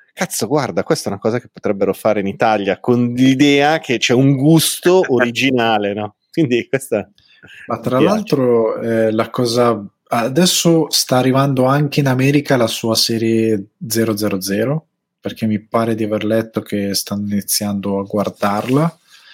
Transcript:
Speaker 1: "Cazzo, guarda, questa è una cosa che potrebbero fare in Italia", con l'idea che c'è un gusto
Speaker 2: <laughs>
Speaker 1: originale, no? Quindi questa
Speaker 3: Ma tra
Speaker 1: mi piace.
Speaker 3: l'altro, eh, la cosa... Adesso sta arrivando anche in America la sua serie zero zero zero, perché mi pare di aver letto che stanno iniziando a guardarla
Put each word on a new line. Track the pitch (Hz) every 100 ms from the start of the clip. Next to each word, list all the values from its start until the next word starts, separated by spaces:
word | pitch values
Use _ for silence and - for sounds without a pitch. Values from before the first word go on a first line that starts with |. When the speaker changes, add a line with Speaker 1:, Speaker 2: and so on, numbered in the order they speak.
| _
Speaker 1:
"Cazzo, | - 185 - 107
guarda, | 147 117 92
questa | - 156 104
è |
una | 101
cosa | 113 120
che | -
potrebbero | - 98 101 98
fare | - 113 104
in | 98
Italia", | - 117 107 98 92
con | - 120 123
l'idea | 123 131 131 143 143 147 160
che | - 117
c'è | -
un | 123 135 135
gusto | 147 160 - - 175 185 160
Speaker 2:
<laughs> |
Speaker 1:
originale, | 123 120 117 135 127 113 107 101
no? | 104 107 - _
Quindi | - 120 120 117
questa | 131 - 107 95 _ _ _ - - -
Speaker 3:
Ma | 113
tra | - 127
Speaker 1:
mi | 165
piace. | 214
Speaker 3:
l'altro, | - 139 123 117 110 110
eh, | 113 113 110
la | 110 110
cosa... | - 120 120 120 107 98 _ -
Adesso | 120 117 135 180 - 170 165 151
sta | - - 127
arrivando | 127 127 139 131 127
anche | 143 147 151
in | 139
America | 127 135 143 - 131
la | 113
sua | - 117 113
serie | - 113 113 113 110 107 98 - 113
zero | 110 113 104
zero | 107 98
zero, | 95 101 123 156 - _ _ _
perché | - - 110
mi | 104
pare | - 117 113 110
di |
aver | 107 107
letto | 107 110 110 -
che | - 104 101
stanno | 95 - 101 104
iniziando | 101 - - 101 101 98 98
a |
guardarla | 98 104 98 - 101 104 117 135 165 - _ - -